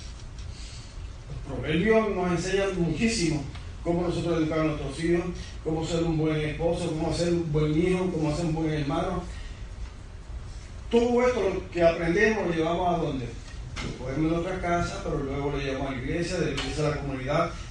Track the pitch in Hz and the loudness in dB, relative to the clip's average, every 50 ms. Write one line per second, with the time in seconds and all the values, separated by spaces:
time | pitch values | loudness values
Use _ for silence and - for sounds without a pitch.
0 | - - - - - - - - - - - - - - - - - - - - | -12 -12 -12 -12 -12 -12 -12 -10 -10 -10 -10 -10 -12 -12 -12 -12 -12 -12 -12 -10
1 | - - - - - - - - - - - 117 117 143 160 180 208 220 220 220 | -10 -10 -12 -12 -12 -10 -10 -10 -8 -8 -6 -4 -2 0 0 2 4 6 6 6
2 | 214 202 185 180 175 175 170 156 175 190 190 196 196 196 185 175 170 156 147 - | 6 4 0 0 2 2 2 2 2 2 2 2 2 2 2 2 0 0 2 2
3 | 233 226 226 - 170 151 151 139 - - - - - - - - - 170 170 175 | 2 2 2 2 2 2 0 0 -2 -6 -8 -10 -10 -10 -10 -6 -2 0 0 0
4 | 175 170 - - 156 170 165 165 156 156 160 156 156 151 147 143 143 143 131 160 | 0 0 0 0 0 0 2 2 2 2 2 2 2 2 0 -2 -4 -6 -4 -2
5 | 170 170 170 175 170 175 175 - - - - - - 156 156 160 160 - 170 165 | 0 2 2 2 2 -2 -6 -6 -8 -10 -10 -6 -4 -2 -2 -2 -2 0 0 0
6 | 165 165 156 147 156 156 151 151 151 147 147 - 165 170 170 170 170 156 151 160 | 2 2 2 2 2 2 2 2 0 -2 -2 0 0 0 0 0 0 -2 0 0
7 | 165 156 151 165 175 175 170 170 160 151 147 151 151 151 156 165 180 185 180 180 | 0 0 0 2 2 2 2 2 2 2 2 2 4 4 4 4 4 4 4 2
8 | 185 175 160 156 156 147 147 170 175 160 156 160 160 156 151 147 139 139 139 165 | 2 0 0 0 0 0 0 0 0 0 0 0 0 0 0 0 0 0 0 0
9 | 185 190 185 175 170 - - - - - - - - - - - - - - - | 0 0 -2 -4 -4 -6 -8 -8 -10 -10 -10 -10 -10 -10 -10 -10 -10 -10 -10 -12
10 | - - - - - - - - - - - - - - - - - - 233 233 | -14 -14 -14 -14 -12 -10 -10 -10 -10 -10 -10 -12 -12 -12 -12 -12 -4 2 4 4
11 | 240 247 240 240 247 247 247 214 190 190 170 - - - 165 170 170 165 165 170 | 4 6 4 6 4 4 4 4 2 2 0 0 -4 -4 2 6 6 6 6 6
12 | 170 165 175 202 220 220 220 202 180 170 165 160 156 165 170 180 180 175 175 165 | 2 2 4 6 6 6 4 2 0 0 0 2 2 2 2 2 2 2 2 2
13 | 156 147 139 131 120 113 - - - - - - - - - - - - - - | 0 0 -2 -4 -4 -6 -8 -10 -12 -12 -12 -10 -10 -8 -6 -6 -6 -6 -6 -6
14 | 127 131 143 156 156 160 170 175 170 190 185 180 175 175 175 175 170 - - - | -6 -4 0 0 2 2 2 0 0 -2 -2 -2 0 0 2 2 2 0 -2 -4
15 | - 170 156 143 135 135 131 143 143 143 139 139 139 135 131 131 139 135 - 120 | -4 -2 -2 -2 -2 -2 -2 -2 -2 -2 -2 -2 -2 -2 -2 -2 -2 -4 -4 -4
16 | 123 147 160 175 165 170 180 170 151 147 135 135 - 135 139 151 151 147 143 - | -4 -2 -2 -2 -2 -2 0 0 0 0 0 -2 -4 -4 -2 0 0 0 0 -2
17 | 139 139 131 127 131 - 147 165 170 165 - - - - | -4 -4 -4 -4 -2 0 2 2 2 0 -2 -8 -10 -8